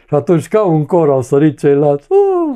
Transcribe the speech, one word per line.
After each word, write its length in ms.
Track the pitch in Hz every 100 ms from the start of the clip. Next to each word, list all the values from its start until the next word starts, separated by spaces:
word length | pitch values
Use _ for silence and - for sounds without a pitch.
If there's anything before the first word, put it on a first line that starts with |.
| _
Și 60 |
atunci, 340 | 147 143 170 -
ca 160 | 214
un 200 | 202 160
cor, 240 | 147 180 156
au 140 | 135
sărit 360 | 120 139 151 131
ceilalți: 500 | 151 143 147 143 -
„Oh, 440 | 392 392 370 330